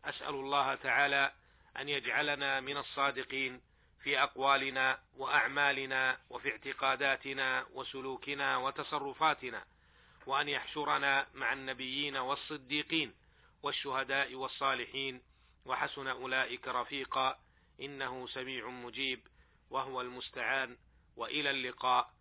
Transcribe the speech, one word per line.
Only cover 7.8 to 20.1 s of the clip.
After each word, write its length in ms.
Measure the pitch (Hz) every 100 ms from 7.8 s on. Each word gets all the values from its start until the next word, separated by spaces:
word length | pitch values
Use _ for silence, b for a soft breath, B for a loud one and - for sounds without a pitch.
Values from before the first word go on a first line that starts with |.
| 127 135 131 127 143 143 139 131
وتصرفاتنا، 1080 | 131 139 143 151 139 127 156 147 127 110 - b b b b b -
وأن 240 | 135 147
يحشرنا 760 | 139 - 156 147 147 139 139 139
مع 200 | 135 123
النبيين 640 | 135 131 127 131 135 147 139
والصديقين 960 | 127 143 - 151 127 147 147 160 135 - b b b b
والشهداء 720 | 143 143 143 131 131 135 131 131
والصالحين، 880 | 131 - 135 127 120 135 135 127 - b b b -
وحسن 420 | 127 147 143 135
أولئك 600 | 123 131 131 123 123 131
رفيقا، 720 | 123 117 139 131 135 131 - b b b b
إنه 460 | 139 139 131 127 123
سميع 420 | 131 127 131 113
مجيب، 580 | 127 120 120 135 127 - b b b b
وهو 320 | 131 131 127
المستعان، 760 | 123